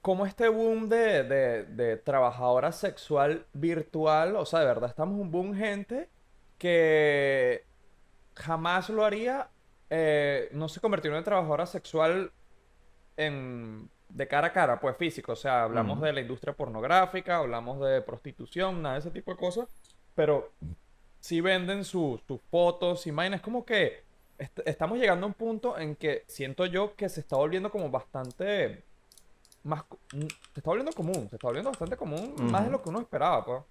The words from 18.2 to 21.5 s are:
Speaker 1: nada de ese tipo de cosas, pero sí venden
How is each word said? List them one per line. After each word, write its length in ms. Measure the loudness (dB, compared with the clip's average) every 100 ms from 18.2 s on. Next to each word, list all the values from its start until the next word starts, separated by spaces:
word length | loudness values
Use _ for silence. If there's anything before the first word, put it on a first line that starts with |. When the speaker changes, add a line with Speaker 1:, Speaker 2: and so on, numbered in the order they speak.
| -14 -14 -10 -4 -2 -2
Speaker 1:
nada 140 | -4 -4
de 40 |
ese 100 | -6
tipo 200 | -8 -10
de 60 | -4
cosas, 300 | -2 -2 -8 -14 -20 -20 _ 0
pero 360 | 4 2 0 _ -14 -14 _ _ -20 -20
sí 220 | -4 0
venden 420 | 2